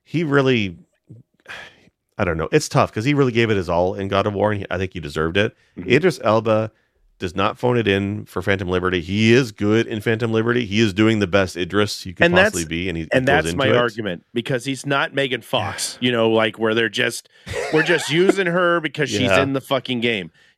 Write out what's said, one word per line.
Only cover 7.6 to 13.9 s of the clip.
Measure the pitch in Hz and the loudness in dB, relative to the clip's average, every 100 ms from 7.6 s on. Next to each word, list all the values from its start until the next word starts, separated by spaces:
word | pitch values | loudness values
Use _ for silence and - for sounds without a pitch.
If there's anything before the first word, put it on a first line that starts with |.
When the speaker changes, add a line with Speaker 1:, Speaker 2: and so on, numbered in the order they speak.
| 123 120 | 0 2
Speaker 1:
it | 104 | 2
in | 98 101 104 | 0 0 -6
for | 107 95 | -8 -6
Phantom | 95 98 92 | -2 -2 0
Liberty. | 92 90 90 | 0 0 -2
He | 82 101 110 | -2 2 6
is | 120 123 | 4 2
good | - 104 110 113 | -2 0 2 0
in | 110 | -4
Phantom | 120 110 117 | -2 -2 0
Liberty. | 110 117 120 107 | 0 0 -2 0
He | 101 | 2
is | 113 | 2
doing | 92 110 110 | 4 4 4
the | 95 | 2
best | 98 92 82 | 2 2 -2
Idris | 90 98 104 - | -2 -2 -2 -4
you | 95 | -12
could | 87 170 | 0 2
Speaker 2:
And | 180 | 4
that's, | 208 92 | 2 0
Speaker 1:
possibly | 80 | -4
be, | 82 95 | -4 -4
and | 82 | -6
he | 80 | -2
Speaker 2:
and | 131 | 0
Speaker 1:
goes | 131 | 2
Speaker 2:
that's | 147 156 | 0 0
Speaker 1:
into | 85 | 0
Speaker 2:
my | 131 | 0
Speaker 1:
it. | 120 | 2
Speaker 2:
argument, | 120 | 0